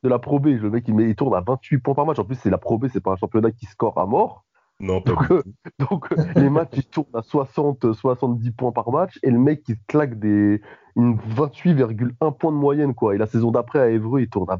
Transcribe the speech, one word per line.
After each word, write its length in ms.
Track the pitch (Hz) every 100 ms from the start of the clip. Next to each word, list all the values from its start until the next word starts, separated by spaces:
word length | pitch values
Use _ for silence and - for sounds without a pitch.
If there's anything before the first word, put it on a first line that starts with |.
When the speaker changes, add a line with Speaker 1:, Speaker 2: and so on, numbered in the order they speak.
Speaker 1:
de 60 | 127
la 100 | 123
Pro 200 | 123 143
B. 60 | 143
Le 220 | 127 107
mec, 160 | 113 117
il 80 | 107
met, 140 | 113
il 60 | 107
tourne 200 | 135 95
à 60 |
vingt-huit 380 | 90 127 - 143
points 160 | - 139
par 100 | 147
match. 120 | 143
En 60 |
plus, 140 | 98 127
c'est 80 | 104
la 80 | 92
Pro 200 | - 113
B, 80 | 135
c'est 100 | 101
pas 80 | 92
un 60 | 92
championnat 340 | 104 110 110
qui 140 | 107 -
score 320 | - 113 -
à 80 | 95
mort. 400 | 135 220 - _ _ _ _
Speaker 2:
Non, 220 | 98 92
pas 100 | -
Speaker 1:
Donc, 160 | 90 127
Speaker 2:
du 60 |
Speaker 1:
euh, 80 | 175 98 - - -
Speaker 2:
tout. 60 | 135
Speaker 1:
donc, 220 | 185 -
euh, 100 | 160 165 170
les 120 | 139
matchs, 220 | 147 165 131
ils 80 | -
tournent 280 | - 151
à 100 | 113
soixante, 680 | - 147 131 - 143 135 120
soixante-dix 600 | 110 131 123 131 120 117
points 200 | 113 127
par 180 | 120 113
match, 300 | 143 190 -
et 100 | -
le 60 | 120
mec, 260 | 135 151 -
il 80 | 110 -
claque 300 | 151 147 113
des, 440 | 104 104 104 104 - - _ -
une 220 | 120 113 110
vingt-huit 460 | 110 147 - 180
virgule 420 | 151 120 107 123 120
un 100 | 156
points 220 | 147 165
de 40 | 151
moyenne, 360 | 143 143 147
quoi. 220 | 113 110 101
Et 20 |
la 100 | 110
saison 240 | 117 117
d'après 280 | 113 113 151
à 100 | 123
Évreux, 320 | 113 110 135
il 80 | 120
tourne 200 | 104 90
à 80 | 92